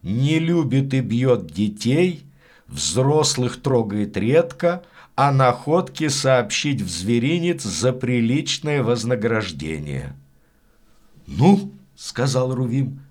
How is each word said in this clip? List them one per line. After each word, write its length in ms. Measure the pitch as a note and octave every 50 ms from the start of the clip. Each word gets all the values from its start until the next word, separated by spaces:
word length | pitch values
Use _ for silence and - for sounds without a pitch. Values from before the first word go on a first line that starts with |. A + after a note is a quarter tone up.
| -
не 360 | F2 G2+ A#2+ C3+ C#3+ D#3 D#3+
любит 540 | E3 E3 E3+ E3+ D#3 A#2+ B2 C3+ C#3 C3+ C3+
и 60 | C3
бьет 480 | B2 G2+ G#2+ A#2+ B2+ C3 B2 G#2+ F#2
детей, 760 | - D2+ F2 G#2 G#2 G#2 - - A#2 C3 D#3 F3+ F#3 E3+ C#3+ - - _ _ _ _ _ _ _
взрослых 920 | - C3 C#3 - - E2 A#2+ C3 C#3 D3+ D#3 D3+ - - B2+ B2 A#2+ A#2 -
трогает 560 | - C3 B2+ A#2+ A2 G2+ G2+ G#2 G#2 G2+ -
редко, 680 | G#2 G2+ A2+ C#3 E3 E3+ - - - - E3+ F3 F3+ - _ _ - - _ _
о 160 | - C3+ C#3+
находке 800 | C#3 C3+ C3+ B2 C#3 - - C#3+ D#3 F3+ - - - - D#3 D3+
сообщить 720 | C3+ - - C3+ C3 B2 A#2 G#2 - - - D3 C#3 A2
в 80 | G2+ F2+
зверинец 760 | E2+ E2 F#2 G2+ A#2+ A#2+ A#2 C#3+ E3+ F3 E3 F3 E3+ - -
за 300 | G#2 F2 - G2+ B2+ C3
приличное 920 | C3 - A#2+ B2+ B2 A#2 A2+ B2+ D3+ D#3+ - - - - D3+ D3 C#3+ B2
вознаграждение. 1300 | A2+ A#2+ A#2 G#2+ A#2 B2 G#2+ G#2+ A#2 A2+ A2 G#2 F#2 E2 C2+ D2 D#2 D#2+ D2+ D2 D2 C#2 C2 - C#2 - - - _ _ _ _ _ _ _ _ _ _ _ _ _ _ _ _ _ _ - -
"Ну, — 460 | - C#2 D#2 C3 F3+ G3+ G3+ - - - - - _ _
сказал 580 | _ - - - - B2+ C#3 C3+ B2+ B2+ B2+ C3
Рувим, — 460 | B2 C3 A#2 A#2 C3+ C3+ - - - - -